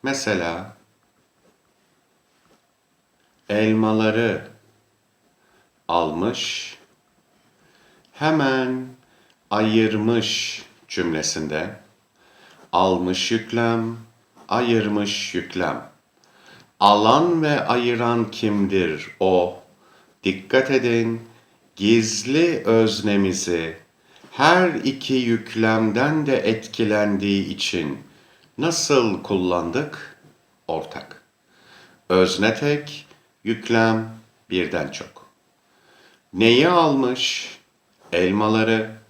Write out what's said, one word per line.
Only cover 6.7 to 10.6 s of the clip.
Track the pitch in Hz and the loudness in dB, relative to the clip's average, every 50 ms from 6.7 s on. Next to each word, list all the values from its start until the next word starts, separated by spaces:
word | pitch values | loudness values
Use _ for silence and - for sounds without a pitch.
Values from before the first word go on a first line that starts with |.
| - - - _ _ _ _ _ _ _ _ _ _ _ _ _ _ _ _ _ _ _ _ _ _ _ _ _ _ | -16 -20 -20 _ _ _ _ _ _ _ _ _ _ _ _ _ _ _ _ _ _ _ _ _ _ _ _ _ _
hemen | - 147 156 160 156 139 135 131 131 127 127 127 127 127 131 - _ _ _ _ _ _ _ _ _ _ _ | -4 -2 0 2 2 2 2 0 0 -2 -2 -4 -6 -8 -12 -16 _ _ _ _ _ _ _ _ _ _ _
ayırmış | 104 107 107 110 110 110 110 107 107 107 107 113 117 113 110 - - - - - - - | -2 0 0 2 4 4 4 4 0 0 0 2 2 0 0 -2 -4 -4 -6 -6 -10 -12